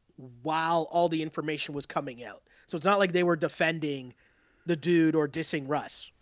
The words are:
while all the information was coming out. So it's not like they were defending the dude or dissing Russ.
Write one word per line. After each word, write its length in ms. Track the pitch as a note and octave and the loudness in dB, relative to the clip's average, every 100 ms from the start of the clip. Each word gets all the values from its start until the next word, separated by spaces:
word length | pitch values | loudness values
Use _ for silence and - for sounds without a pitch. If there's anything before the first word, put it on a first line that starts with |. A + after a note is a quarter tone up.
| _ - B2+ A#2+ | _ -20 -20 -8
while 460 | D3+ D#3+ E3 E3+ D#3 | -2 0 2 0 2
all 180 | E3+ E3+ | 2 2
the 140 | D#3+ | 2
information 520 | D#3 - D3+ D3 - | -2 -4 -4 -4 -4
was 100 | C#3+ - | -6 -4
coming 360 | D#3+ C#3+ A#2+ | -6 -6 -12
out. 180 | A2 F#2+ _ _ - | -16 -16 _ _ -10
So 60 | E3 | -2
it's 100 | F3+ | 2
not 120 | G3+ | 4
like 140 | F#3+ | 4
they 100 | F3 | 2
were 140 | F3 D#3+ | 2 2
defending 760 | D#3 - E3 E3 D3+ C#3 B2+ - _ _ _ _ | -2 0 0 0 -4 -4 -10 -18 _ _ _ _
the 100 | E3+ | -4
dude 400 | D#3+ F3+ E3+ D#3+ | -2 4 4 6
or 140 | D#3 D3 | 4 0
dissing 400 | E3 D#3 D#3 C3+ | -2 -2 -4 -2
Russ. 420 | C#3+ - - - _ | -4 -2 -10 -10 _